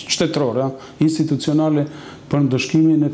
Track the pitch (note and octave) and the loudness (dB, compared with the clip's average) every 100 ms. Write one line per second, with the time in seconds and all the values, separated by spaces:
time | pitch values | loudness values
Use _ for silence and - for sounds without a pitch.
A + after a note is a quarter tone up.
0 | - - E3 - C3 A#2 C3+ C3 - - | -8 -2 -2 0 -2 0 -4 -6 -16 0
1 | D#3 D#3+ D3+ C#3 - D#3 D#3 D3+ C#3+ - | 2 2 0 -2 0 0 2 0 -2 -8
2 | - - - C#3+ C#3 C3 - D#3+ D#3+ D#3 | -18 -18 -2 0 2 0 0 2 4 4
3 | C#3+ | 2